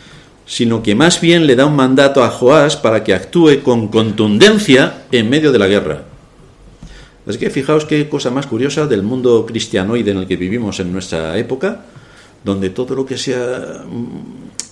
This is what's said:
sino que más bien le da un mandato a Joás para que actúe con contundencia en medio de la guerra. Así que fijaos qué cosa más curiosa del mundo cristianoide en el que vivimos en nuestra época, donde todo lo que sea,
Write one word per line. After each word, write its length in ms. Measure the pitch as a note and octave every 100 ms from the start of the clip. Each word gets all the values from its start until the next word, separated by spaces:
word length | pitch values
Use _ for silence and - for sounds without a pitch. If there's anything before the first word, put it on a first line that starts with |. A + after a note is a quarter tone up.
| - - - _ -
sino 360 | - A#2 A2+
que 140 | G#2+ G#2
más 240 | E3 -
bien 260 | E3 E3+ D#3
le 80 |
da 120 | B2 D3
un 100 | C#3+
mandato 480 | C3 C3 C#3 C#3
a 40 | A#2
Joás 480 | - B2+ D3+ D3 D3
para 280 | A2+ A2+
que 100 | G#2+
actúe 480 | F#2 - F3 D#3+ C3+
con 240 | - A#2 G#2+
contundencia 1160 | A2 A2 G#2 A2 G#2 G3+ G#3+ G#3 C3 E3 - -
en 180 | B2 A2
medio 220 | D3 D3+
de 80 | A#2+
la 80 | G2
guerra. 340 | G2+ D#2 D2 - - - _ - _ - - - - - _
Así 140 | - A2
que 120 | C#3+
fijaos 340 | C#3+ C3+ D3+
qué 240 | D3+ D3+ D3
cosa 240 | C#3+ C3
más 160 | C3 D3
curiosa 400 | A2+ C3+ D#3 D3
del 160 | G#2+
mundo 420 | G2+ C3 B2 A2+ -
cristianoide 640 | A2+ - G#2 F#2+ A#2+ G2+
en 60 | G2
el 80 | F#2
que 80 |
vivimos 460 | F2 F#2 A#2+ G#2 G2
en 120 | F2
nuestra 460 | F#2 F#2 D#2+ D#2+ F#2
época, 440 | - C3 F#3+ A#3 - - - - - _
donde 260 | G2 G2 F#2+
todo 260 | F#2+ B2+ C3
lo 100 | C3+
que 100 | B2
sea, 680 | - B2 B2 B2+ - - - A#2+ A#2+ - - - - - -